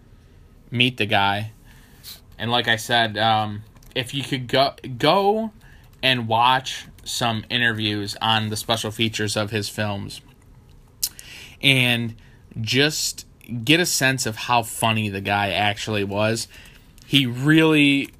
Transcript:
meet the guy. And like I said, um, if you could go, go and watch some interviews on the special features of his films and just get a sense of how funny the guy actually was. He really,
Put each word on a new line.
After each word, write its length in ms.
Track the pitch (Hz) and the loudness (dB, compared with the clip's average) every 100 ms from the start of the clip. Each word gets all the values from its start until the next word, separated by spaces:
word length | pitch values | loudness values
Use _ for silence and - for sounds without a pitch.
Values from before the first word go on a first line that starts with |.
| - - - - - - - | -20 -20 -20 -20 -20 -20 -6
meet 260 | 120 127 127 | 0 0 0
the 80 | 104 | 0
guy. 460 | 107 98 101 110 - - - - - - - - - | 0 0 -2 -6 -14 -20 -20 -20 -20 -20 -20 -20 -10
And 120 | 117 | -2
like 180 | 123 117 | 0 0
I 100 | 110 | 0
said, 400 | - 120 113 104 | 0 0 0 0
um, 460 | 113 110 107 104 - - - 131 | 2 2 -2 -8 -14 -20 -10 -8
if 180 | 120 | -6
you 100 | 139 | -6
could 240 | 131 135 120 | -6 -6 -2
go, 280 | 131 139 - - 120 | 2 2 -2 -12 -2
go 540 | 147 190 202 220 220 - - - - - | 2 4 2 0 -2 -10 -20 -20 -20 -4
and 260 | 131 127 113 | 0 0 0
watch 580 | 113 120 131 - - - - | 4 4 4 0 -10 -12 -18
some 420 | - - 120 110 - | -10 -4 -2 -2 -4
interviews 680 | 120 120 110 107 104 101 - | 0 0 0 -2 -2 -6 -4
on 280 | 110 110 107 | 0 0 0
the 60 | 107 | -4
special 360 | - 113 110 | -4 -2 -2
features 440 | 107 113 107 107 110 | -2 -2 -2 -2 -2
of 160 | 104 | -2
his 160 | 110 101 | -4 -4
films 540 | - 107 101 104 - - - - - - - - - - - - - - - | -4 -4 -4 -8 -14 -20 -20 -20 -20 -20 -20 -20 -8 -8 -8 -20 -18 -20 -2
and 540 | 139 131 123 117 117 113 - - - 113 | 2 4 2 0 -2 -8 -20 -20 -14 -8
just 640 | 110 123 151 151 - - - - - 120 | -2 2 2 0 -6 -8 -16 -20 -12 -4
get 160 | 110 160 | 2 2
a 60 | 170 | 2
sense 400 | - 131 131 113 | 2 0 0 -4
of 100 | 110 | -6
how 280 | - 120 | 0 0
funny 460 | 110 - 113 110 107 | 0 -2 0 0 -2
the 120 | 98 | -4
guy 300 | 98 101 101 | -2 0 0
actually 520 | 87 104 101 - 104 | 0 0 -2 -4 -4
was. 440 | 98 98 107 113 - - - - - - - | -2 0 0 -2 -6 -14 -20 -20 -20 -20 0
He 200 | 139 127 | 2 2
really, 840 | 123 143 160 160 156 143 139 - | 0 4 6 6 6 4 2 -2